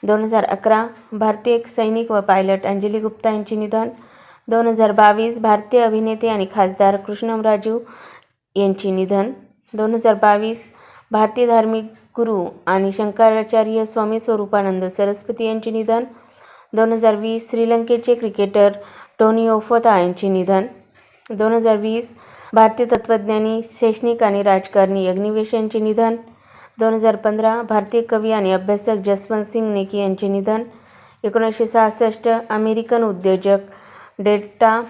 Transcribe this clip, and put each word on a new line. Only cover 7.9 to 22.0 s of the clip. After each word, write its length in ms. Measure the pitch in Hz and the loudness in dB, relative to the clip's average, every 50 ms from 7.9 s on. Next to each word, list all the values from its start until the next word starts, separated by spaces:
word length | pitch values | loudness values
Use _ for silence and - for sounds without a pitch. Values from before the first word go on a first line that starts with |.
| - - - - - - _ _ _ _ _ _ _ | -20 -20 -20 -20 -20 -20 _ _ _ _ _ _ _
यांचे 360 | 196 202 196 190 196 - 196 | 0 0 0 0 -2 -4 -4
निधन. 400 | 190 190 185 185 202 196 196 233 262 - - _ _ _ _ _ - | -2 -2 -2 0 0 -2 -2 -2 -6 -12 -18 _ _ _ _ _ -6
दोन 200 | 214 214 220 226 | -4 -2 -2 -2
हजार 200 | 226 226 226 214 | 2 2 2 2
बावीस, 560 | 202 220 214 208 208 214 220 226 233 - - _ - - - - - _ _ | 4 4 4 4 2 0 -4 -6 -8 -14 -20 _ -20 -20 -20 -20 -20 _ _
भारतीय 360 | 220 214 214 214 214 247 247 | 0 0 0 0 0 0 0
धार्मिक 360 | 240 233 226 220 220 220 220 220 220 - _ _ _ _ | 4 4 4 2 2 -2 -4 -6 -10 -18 _ _ _ _
गुरु 300 | - 233 226 220 196 175 - - - _ | -4 -2 0 0 -2 -4 -4 -8 -8 _
आणि 240 | - 185 190 196 196 | 0 0 2 0 0
शंकराचार्य 960 | 190 196 214 208 202 208 226 220 220 220 214 220 - 220 214 214 220 226 220 | -2 -2 -4 -4 2 4 4 4 4 2 -2 0 0 0 0 0 0 -2 -4
स्वामी 340 | 214 - 233 214 214 220 226 | -2 -4 -4 -2 -2 -4 -4
स्वरूपानंद 680 | 226 - 226 208 208 196 214 202 196 196 185 185 185 | -2 -2 -2 -2 -2 -2 -2 0 0 0 -2 -2 -4
सरस्वती 600 | 185 185 - 202 202 202 202 - - 233 - 226 | -6 -2 -2 -2 -2 -2 -6 -8 -10 -8 -6 -4
यांचे 260 | 220 220 220 214 226 | -4 -4 -4 -6 -6
निधन. 320 | 220 226 220 214 226 226 247 262 - - _ _ _ _ - - - - _ _ - | -6 -4 -2 0 0 0 -2 -6 -12 -20 _ _ _ _ -20 -20 -20 -20 _ _ 0
दोन 200 | 214 220 226 226 | 0 2 2 2
हजार 220 | 220 226 220 214 | 2 2 2 2
वीस, 340 | 208 214 226 226 226 226 - | 2 -2 -4 -6 -6 -6 -6
श्रीलंकेचे 640 | - 226 226 226 233 233 233 233 240 233 233 247 240 | -2 -2 0 2 2 0 2 0 -2 -2 2 0 -2
क्रिकेटर 560 | 233 233 214 196 - 202 196 196 208 202 202 202 202 - - - - - _ _ - | 0 0 -6 -2 -2 -2 0 4 4 4 4 4 0 -14 -20 -20 -20 -20 _ _ 2
टोनी 280 | 220 220 220 226 226 | 2 2 4 2 2
ओफोता 520 | 226 220 214 214 220 240 233 233 233 214 185 | 2 0 0 0 0 0 2 4 4 4 4
यांचे 300 | 175 180 180 180 - 196 | 2 0 -2 -2 -2 -2
निधन. 360 | 190 185 180 180 196 190 202 247 233 - _ _ _ _ _ _ _ _ _ - | 0 0 2 2 2 0 0 -2 -10 -20 _ _ _ _ _ _ _ _ _ -14
दोन 240 | 226 196 214 220 226 | -4 -2 0 0 0
हजार 240 | 233 226 226 220 | 2 2 2 0
वीस, 360 | 208 208 220 220 233 | 2 0 -4 -4 -4